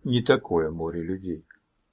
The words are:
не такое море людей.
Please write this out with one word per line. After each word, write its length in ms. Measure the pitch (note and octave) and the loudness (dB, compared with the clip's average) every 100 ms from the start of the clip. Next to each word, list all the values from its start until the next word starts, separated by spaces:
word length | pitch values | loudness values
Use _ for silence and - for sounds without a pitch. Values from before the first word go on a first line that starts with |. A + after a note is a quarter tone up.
не 180 | - B2 | 0 2
такое 480 | B2 C3 - E2+ D#2+ | 4 4 2 0 0
море 320 | E2 E2 E2+ | -2 -4 -4
людей. 440 | E2 F#2+ F#2+ D2+ - _ _ _ _ | -4 -6 -6 -8 -10 _ _ _ _